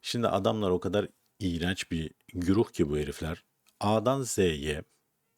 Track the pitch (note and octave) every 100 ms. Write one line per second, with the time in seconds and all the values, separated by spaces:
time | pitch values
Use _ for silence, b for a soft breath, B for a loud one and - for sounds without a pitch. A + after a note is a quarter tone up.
0 | - B2 A2+ G2+ G#2 A2 G#2 G#2+ G2 G2+
1 | F#2+ _ _ _ F#2 E2+ F2 F#2+ - E2+
2 | D#2 _ _ F#2 E2+ G2 A2+ - D#2+ D2+
3 | D2 C#2+ D#2+ D#2+ _ _ _ _ G#2 A2
4 | G#2+ C3+ B2 - F#2 D#2 C#2+ D2+ - _
5 | _ _ _